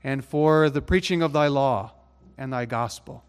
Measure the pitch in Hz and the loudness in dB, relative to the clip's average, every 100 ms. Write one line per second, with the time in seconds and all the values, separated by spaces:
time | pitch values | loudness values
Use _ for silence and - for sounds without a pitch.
0 | 139 135 127 151 151 156 156 143 - 185 | -6 -6 -4 0 4 6 4 0 0 0
1 | 180 180 165 147 147 139 135 113 98 _ | 0 0 0 2 2 2 0 0 -4 _
2 | _ _ - - 135 127 120 117 117 - | _ _ -20 -14 -8 -6 -4 -4 -4 -8
3 | - 123 | -18 -20